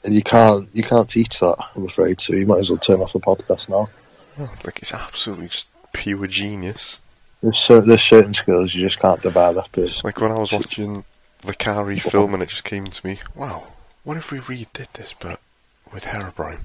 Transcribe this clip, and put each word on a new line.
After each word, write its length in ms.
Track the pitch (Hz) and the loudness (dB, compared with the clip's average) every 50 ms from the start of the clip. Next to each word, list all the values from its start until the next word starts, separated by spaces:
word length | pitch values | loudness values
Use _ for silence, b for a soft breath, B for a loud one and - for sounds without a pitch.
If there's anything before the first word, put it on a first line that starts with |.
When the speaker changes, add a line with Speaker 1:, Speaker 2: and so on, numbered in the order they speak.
| _ | _
Speaker 1:
And 120 | 101 107 | 2 2
you 80 | 104 107 | 2 2
can't, 440 | - - 117 113 110 104 101 101 101 - | 6 6 8 8 8 6 4 -2 -6 -6
you 100 | 113 110 | -6 -2
can't 240 | - 123 120 107 - | 2 2 2 2 2
teach 320 | - 113 113 113 - - | 0 0 0 0 0 0
that, 160 | - 87 - - - - - | 0 0 0 0 -6 -14 -10
I'm 100 | 98 95 | -10 -10
afraid, 340 | 92 - - 87 87 92 - | -8 0 0 0 0 0 -4
so 140 | - - 92 | -4 -4 -2
you 120 | 95 98 98 | -2 2 2
might 120 | 104 90 | 2 2
as 100 | 98 92 | 2 -2
well 100 | 92 87 | -4 -4
turn 200 | - - 98 92 | 2 2 2 2
off 140 | 95 - - | 2 -4 -6
the 60 | 98 | -4
podcast 500 | - - 95 - - - 104 - - - | 0 0 -2 -2 0 -4 -4 -4 -4 -4
now. 200 | 98 98 107 107 _ _ _ _ _ _ - _ _ 143 | -2 -2 -2 -4 _ _ _ _ _ _ -20 _ _ -14
Speaker 2:
Oh, 120 | 147 123 - - - | -14 -14 -14 -14 -16
like, 140 | - - - | -14 -14 -12
it's 140 | - - - | -12 -12 -10
absolutely 540 | - - - - - - 113 101 85 85 87 | -10 -12 -12 -10 -10 -8 -8 -8 -12 -12 -10
just 180 | - - - _ _ _ _ _ _ | -10 -12 -12 _ _ _ _ _ _
pure 320 | - - 101 101 98 98 95 | -10 -6 -6 -6 -4 -6 -6
genius. 720 | 98 95 98 104 104 101 90 90 104 - - - - - - _ _ _ _ _ _ _ - | -6 -6 -6 -6 -8 -8 -8 -8 -10 -10 -14 -16 -16 -18 -20 _ _ _ _ _ _ _ -2
Speaker 1:
There's 160 | 113 110 - | 0 0 0
cer-, 220 | - - 120 117 | 6 8 8 8
there's 220 | 101 110 113 110 - | 10 8 6 6 8
certain 300 | - 113 113 104 101 101 | 8 8 8 8 8 2
skills 400 | - - - 92 87 92 92 90 | -4 0 2 2 2 2 0 -2
you 80 | 90 92 | -2 -2
just 140 | 95 - - | -4 -2 0
can't 220 | - 95 90 - | 2 2 2 2
develop. 560 | - 92 85 90 87 87 87 90 92 - - - | -2 0 2 4 2 4 2 0 -6 -6 -4 -4
It's 260 | 90 87 - - - | -4 -4 -6 -8 -10
Speaker 2:
Like, 160 | 104 101 - | -10 -6 -2
when 120 | 113 110 | -2 -2
I 80 | 110 110 | -2 -2
was 120 | 110 101 | -4 -4
Speaker 1:
it's 140 | - 101 - | -4 -4 -6
Speaker 2:
watching 400 | - - - 104 104 104 98 95 - _ _ _ _ _ _ | -6 -8 -10 -8 -8 -8 -10 -12 -16 _ _ _ _ _ _
the 120 | - 92 101 | -14 -14 -12
Carrie 460 | - - 113 104 104 104 101 101 92 | -8 -6 -6 -4 -4 -4 -6 -6 -6
film 340 | - 87 - 101 104 101 101 | -6 0 2 2 2 2 0
and 80 | 92 | -6
it 80 | 90 82 | -6 -8
just 140 | - - - | -10 -14 -12
came 240 | - - 98 95 95 | -10 -10 -10 -10 -12
to 200 | - - - 95 | -14 -12 -10 -10
me, 120 | 98 95 - - - | -10 -10 -12 -18 -14
"Wow, 320 | - 135 139 90 82 - - - - - _ _ _ _ | -14 -12 -12 -12 -14 -16 -18 -20 -20 -20 _ _ _ _
what 140 | 143 151 160 | -12 -12 -10
if 140 | 156 - | -10 -12
we 80 | 147 135 | -14 -14
redid 520 | 127 - 127 123 117 _ _ - 131 - _ | -12 -12 -14 -14 -14 _ _ -18 -18 -16 _
this, 200 | - 107 - - _ | -20 -20 -20 -20 _
but 220 | - 87 85 - _ _ _ _ _ _ _ _ _ - - | -14 -14 -14 -16 _ _ _ _ _ _ _ _ _ -20 -18
with 120 | 98 - | -16 -14
Herobrine?" 540 | - 95 104 98 95 - - 78 78 80 - - | -12 -10 -10 -12 -12 -10 -10 -10 -10 -10 -12 -14